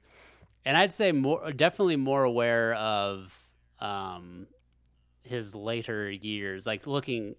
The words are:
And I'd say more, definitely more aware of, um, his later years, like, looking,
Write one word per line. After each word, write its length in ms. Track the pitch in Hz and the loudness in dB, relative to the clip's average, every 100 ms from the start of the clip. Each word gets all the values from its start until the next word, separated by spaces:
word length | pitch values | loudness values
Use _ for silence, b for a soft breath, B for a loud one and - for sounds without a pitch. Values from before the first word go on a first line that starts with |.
| B B B B B _ | B B B B B _
And 120 | 135 156 | 2 4
I'd 160 | 196 | 4
say 180 | - 202 | 4 2
more, 380 | 147 135 165 156 | 4 2 0 -2
definitely 440 | 135 160 - 190 151 | 2 2 4 2 2
more 280 | 135 139 | 2 4
aware 500 | 127 120 117 117 113 | 4 4 4 4 2
of, 640 | 113 110 104 101 95 92 - - _ _ _ | 2 0 0 0 -4 -10 -20 -20 _ _ _
um, 680 | 107 98 95 90 87 90 95 _ _ _ _ _ _ _ | -6 -6 -6 -10 -14 -16 -18 _ _ _ _ _ _ _
his 320 | - 123 101 | -10 -8 -8
later 560 | 101 107 117 113 107 101 | -8 -6 -4 -4 -4 -6
years, 560 | 101 107 104 98 95 110 | -6 -6 -6 -6 -6 -4
like, 200 | 107 147 | -6 -4
looking, 480 | 139 135 117 104 | -4 -2 -4 -6